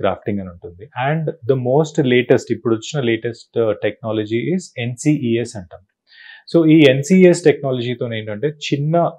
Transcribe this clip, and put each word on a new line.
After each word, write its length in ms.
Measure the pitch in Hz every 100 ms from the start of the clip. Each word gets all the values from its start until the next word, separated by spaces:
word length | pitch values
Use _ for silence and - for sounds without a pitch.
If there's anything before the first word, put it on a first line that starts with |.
గ్రాఫ్టింగ్ 380 | 101 90 - 101
అని 60 | 95
ఉంటుంది, 300 | 87 90 87 - 123 135
and 180 | 160 151 - 113
the 80 | 135 123
most 280 | 139 156 160 131
latest, 340 | 123 120 131 - 110
ఇప్పుడు 180 | 120 113
వచ్చిన 220 | - 151 120
లేటెస్ట్, 480 | 113 120 110 - 120 110
uh, 80 | 104
technology 560 | 107 104 113 110 107 117 135
is 100 | 185 - - 120
ఎన్సీఈఎస్ 680 | 120 151 151 117 117 117 104
అంటాం. 240 | 87 - _ _ _ _ - - -
So 80 | 165 160 160
ఈ 20 | 139
ఎన్సీఈఎస్ 500 | 135 139 185 180 170 151
టెక్నాలజీతో 580 | 143 139 127 120 120 123 110
ఏంటంటే 280 | 107 104 143 151 -
చిన్న 360 | 143 147 170 151